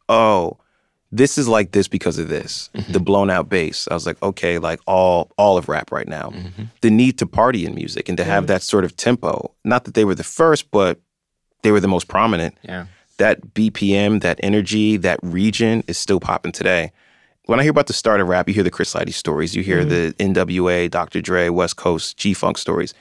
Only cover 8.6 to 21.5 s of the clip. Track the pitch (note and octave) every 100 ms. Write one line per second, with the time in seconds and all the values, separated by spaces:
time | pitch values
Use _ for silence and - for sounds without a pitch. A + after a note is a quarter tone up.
8.6 | - G#2 F2 - A#2+ B2 E2 - - _
9.6 | G#2+ B2 - - G#2 E2+ E2+ - E3 D3+
10.6 | - G#2 F#2 - _ _ _ _ _ _
11.6 | A2 G#2 G2 F2+ - G2 A2+ F2+ E2 -
12.6 | - F#2 F2+ - _ - G#2 - - -
13.6 | A2 - G2+ G2 G2+ G#2+ F2+ D#2+ G2 G#2
14.6 | G2 G#2+ G#2+ G#2+ F#2 - F2+ F2 G#2+ G#2
15.6 | A#2 A2+ - - - F#2 - E2+ E2+ -
16.6 | F#2 F2+ E2 - _ _ _ _ - A#2
17.6 | D3 D3 C#3 - A2+ G#2 F2+ F2+ F2+ G2+
18.6 | F2 - - - - - - D2+ E2+ -
19.6 | F#2+ F2+ D#2+ F2 E2 - G2+ F2+ F2+ F2+
20.6 | F2+ F2+ F2 F2 E2+ F#2 E2+ F2+ F2